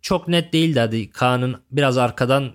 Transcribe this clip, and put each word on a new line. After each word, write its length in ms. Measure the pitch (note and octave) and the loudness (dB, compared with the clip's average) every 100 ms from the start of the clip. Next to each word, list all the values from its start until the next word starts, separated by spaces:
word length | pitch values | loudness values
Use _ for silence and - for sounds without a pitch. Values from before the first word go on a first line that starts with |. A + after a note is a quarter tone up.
çok 260 | - F3+ E3+ | -4 -4 0
net 260 | E3+ E3 | -2 0
değildi. 260 | D#3+ E3 C3 | 0 2 2
Hadi 300 | A#2 A2+ G2+ | 0 -2 -6
Kaan'ın 480 | - B2+ B2 B2+ A#2+ _ | -2 0 0 -2 -6 _
biraz 260 | C3+ C#3 B2+ | 0 0 2
arkadan 540 | B2 - B2 C#3 C3 | 0 0 0 0 -2